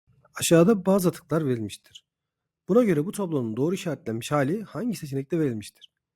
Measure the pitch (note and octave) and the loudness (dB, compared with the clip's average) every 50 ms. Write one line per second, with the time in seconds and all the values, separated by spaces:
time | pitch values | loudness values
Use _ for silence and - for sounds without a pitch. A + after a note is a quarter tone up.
0 | _ _ _ _ _ _ - - D3 - E3+ E3 E3+ G3+ A#3 G3 E3+ F#3+ F#3+ G3+ | _ _ _ _ _ _ -10 -4 0 4 6 6 6 6 4 2 2 0 2 2
1 | F3+ F3 - - - - D3 E3 D#3 C3+ B2+ A2+ G#2+ G2+ - - _ _ _ - | 2 0 -2 -2 -8 -4 -4 -2 0 -2 -2 -4 -4 -8 -10 -14 _ _ _ -20
2 | _ _ _ _ _ _ _ _ _ _ _ _ _ - F#3 A#3+ B3+ G3+ E3+ D3 | _ _ _ _ _ _ _ _ _ _ _ _ _ 2 4 4 4 4 2 2
3 | D3+ G3+ - - G3+ E3+ D#3 C3+ A#2+ A2+ G#2+ A#2 C#3 E3+ G3 F#3 - F3 C#3+ - | 0 -2 -4 -6 -4 -2 -2 -2 -2 -2 -2 0 0 0 -2 -2 -4 -6 -6 -6
4 | - A2+ A2 A#2 A#2+ - D3 D3 C#3 C3 F3 A3+ G3+ - - D3 A3 B3 F#3+ - | -6 -6 -6 -6 -4 0 0 0 2 0 -2 -4 -6 -10 -8 -6 -6 -4 -6 -6
5 | D#3+ C#3 C3+ C3+ C#3 - F3 E3 D#3 C3+ A#2 G#2+ G#2 - _ _ - - _ _ | -8 -8 -6 -6 -6 -4 -2 0 0 0 -2 -4 -8 -12 _ _ -20 -20 _ _
6 | _ _ _ | _ _ _